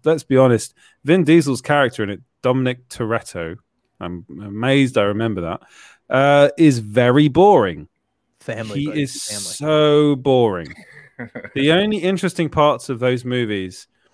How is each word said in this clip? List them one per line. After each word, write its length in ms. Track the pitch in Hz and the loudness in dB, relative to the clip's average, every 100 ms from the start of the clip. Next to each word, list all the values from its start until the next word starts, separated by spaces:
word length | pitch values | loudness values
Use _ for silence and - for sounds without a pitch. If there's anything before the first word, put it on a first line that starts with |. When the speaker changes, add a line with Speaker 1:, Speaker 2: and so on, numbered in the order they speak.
Speaker 1:
let's 200 | 156 160 | -2 -2
be 140 | - 131 | 2 4
honest, 360 | 131 113 - _ _ _ 135 | 4 4 -2 _ _ _ 0
Vin 180 | 180 | 2
Diesel's 380 | 147 170 139 123 | 4 4 4 -4
character 420 | - 147 131 - | -2 0 0 -2
in 60 | 104 | -8
it, 120 | 101 _ _ | -8 _ _
Dominic 460 | 127 127 127 127 _ | -2 0 -2 -6 _
Toretto, 680 | - 113 113 - 90 82 92 _ _ _ _ | -10 -4 -4 -6 -12 -10 -12 _ _ _ _
I'm 260 | 90 87 - 71 | -12 -12 -14 -18
amazed 560 | 104 104 123 139 135 117 | -14 -6 0 2 2 0
I 60 | |
remember 380 | 101 104 113 95 | 0 -2 -4 -4
that, 200 | 82 87 _ _ - _ _ | -6 -10 _ _ -20 _ _
uh, 400 | 127 139 143 143 - | 0 4 4 4 4
is 220 | 160 123 | 2 2
very 500 | 104 107 123 127 151 | -2 0 2 4 2
boring. 580 | 135 196 185 98 80 - _ _ _ _ _ | 4 4 4 2 -4 -16 _ _ _ _ _
Speaker 2:
Family, 400 | - 110 110 107 | -12 -10 -8 -8
Speaker 1:
He 40 | 147 | -6
Speaker 2:
buddy, 140 | 151 | -6
Speaker 1:
is 220 | 139 - - | -6 -8 -12
Speaker 2:
family. 160 | 104 | -10
Speaker 1:
so 760 | 95 - 151 151 151 147 147 139 | -12 -8 -2 2 4 4 2 0
boring. 580 | 135 131 117 92 80 - | 2 2 2 0 -10 -16
Speaker 3:
<laughs> 60 | - - - _ 117 - - - | -20 -20 -20 _ -18 -16 -12 -2
Speaker 1:
The 160 | 143 | 0
only 280 | 170 208 214 | 2 0 -2
interesting 500 | 175 190 190 - 160 | -4 -2 -4 -4 -4
parts 400 | 160 147 123 - | 0 0 0 -6
of 100 | 120 | -4
those 240 | 127 127 | -2 -4
movies 640 | 123 123 117 104 92 - - _ _ | -4 -4 -4 -4 -8 -14 -20 _ _